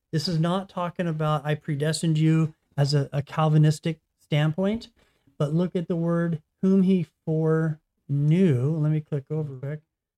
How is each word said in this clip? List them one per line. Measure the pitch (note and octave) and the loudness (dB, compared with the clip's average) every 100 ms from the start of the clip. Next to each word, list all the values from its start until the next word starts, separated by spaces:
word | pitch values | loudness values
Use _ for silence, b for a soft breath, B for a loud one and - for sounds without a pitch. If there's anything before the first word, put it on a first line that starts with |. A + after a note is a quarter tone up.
| _ | _
This | D#3+ F#3+ | -4 -2
is | D#3+ | -2
not | E3+ F#3+ F#3+ | 0 -2 -4
talking | F#3 F3 - F3 | -8 -8 -4 -6
about, | D#3 D#3 D3+ D3 | -2 -2 -2 -2
"I | D3+ | -6
predestined | - C#3+ D3+ D#3 E3+ D#3 | -4 -4 -2 -2 0 2
you," | D#3+ D#3+ D#3 - _ - | 4 2 0 -4 _ -2
as | C#3 C#3+ | 0 0
a, | C#3 | 0
a | C#3+ | -4
Calvinistic | - - D#3 D#3 D3+ D#3 E3 D#3+ _ _ | -6 -2 2 4 4 2 -4 -8 _ _
standpoint, | - D3 D#3+ D#3 G3 A3+ - _ b b b - | -4 -2 0 0 -2 -4 -8 _ b b b -6
but | D3 | -2
look | D#3+ F3+ F#3 | 0 -2 -4
at | E3 | -4
the | E3+ | -2
word, | E3+ E3+ E3+ E3 _ - | 0 0 -2 -4 _ -4
"whom | F#3+ G3 | 2 4
he | F#3+ F#3+ D#3+ _ | 4 2 0 _
foreknew." | - D#3 D#3+ D#3+ D#3+ D#3 _ _ - | -4 -2 2 2 0 -4 _ _ -6
Let | C#3+ D3 E3+ F#3+ B2 C3+ D#3+ D3+ | 0 2 4 4 4 0 0 0
me | D#3 | 0
click | D3+ D3 - | -2 -8 -6
over | D#3 D3 C3 | -6 -6 -8
quick. | C3+ D3+ _ _ _ | -10 -10 _ _ _